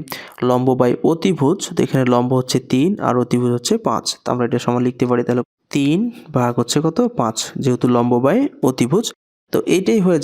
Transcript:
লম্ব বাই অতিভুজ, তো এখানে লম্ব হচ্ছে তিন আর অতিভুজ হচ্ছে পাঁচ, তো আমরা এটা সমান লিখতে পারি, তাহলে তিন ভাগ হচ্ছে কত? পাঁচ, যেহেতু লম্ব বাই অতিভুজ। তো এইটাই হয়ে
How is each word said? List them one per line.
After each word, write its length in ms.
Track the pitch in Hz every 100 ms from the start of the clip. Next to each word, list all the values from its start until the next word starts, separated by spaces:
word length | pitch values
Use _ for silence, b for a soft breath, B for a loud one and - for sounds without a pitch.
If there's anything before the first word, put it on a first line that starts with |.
| - B B B 123
লম্ব 180 | 123 127 127
বাই 120 | 123 139 147
অতিভুজ, 480 | 165 - 160 139 196 -
তো 40 | 170
এখানে 180 | 123 139 123
লম্ব 180 | 123 123 127
হচ্ছে 180 | 127 123 -
তিন 180 | 127 170 208 120
আর 60 | 123
অতিভুজ 280 | 120 123 123 120
হচ্ছে 160 | - 226 147
পাঁচ, 180 | 110 - -
তো 40 | -
আমরা 120 | 123 120
এটা 120 | 120
সমান 160 | - 123 123
লিখতে 180 | 123 123
পারি, 120 | 123 -
তাহলে 160 | 123 - _ -
তিন 240 | 147 139 175 240 B B 135
ভাগ 140 | 120 123
হচ্ছে 180 | 120 147
কত? 140 | 160 160 247 -
পাঁচ, 180 | 113 - - -
যেহেতু 220 | 131 123 127
লম্ব 180 | 123 120 123
বাই 120 | 135 226 285 - 127
অতিভুজ। 360 | 127 123 185 - - _ _ -
তো 40 | 151 -
এইটাই 240 | 175 190 226
হয়ে 140 | 185 165